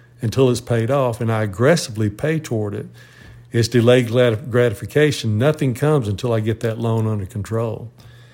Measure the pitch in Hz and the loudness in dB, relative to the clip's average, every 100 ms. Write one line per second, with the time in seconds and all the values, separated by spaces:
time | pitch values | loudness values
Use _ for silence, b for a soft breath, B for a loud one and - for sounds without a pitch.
0 | b b 120 - 131 120 - 117 113 139 | b b -4 2 4 2 0 0 0 0
1 | 127 110 113 113 107 95 127 170 - 110 | 0 -2 -2 -2 -2 2 2 2 0 -4
2 | 107 101 151 160 156 117 104 104 - - | -4 -2 -4 -4 -4 -4 -4 -6 -10 -16
3 | B B B B B 117 110 123 117 127 | B B B B B 0 2 4 6 6
4 | 117 120 123 107 - 120 123 104 107 147 | 4 2 2 2 -2 2 2 0 -4 2
5 | 151 - 113 107 139 151 139 117 147 151 | 2 0 -2 0 2 2 -2 0 0 0
6 | 110 98 123 113 107 107 113 110 117 113 | 0 -4 -2 -2 -2 -2 -4 -2 -2 0
7 | 110 107 92 107 98 113 117 107 113 - | -2 -4 -6 -8 -6 -4 -4 -6 -12 -18
8 | b b b | b b b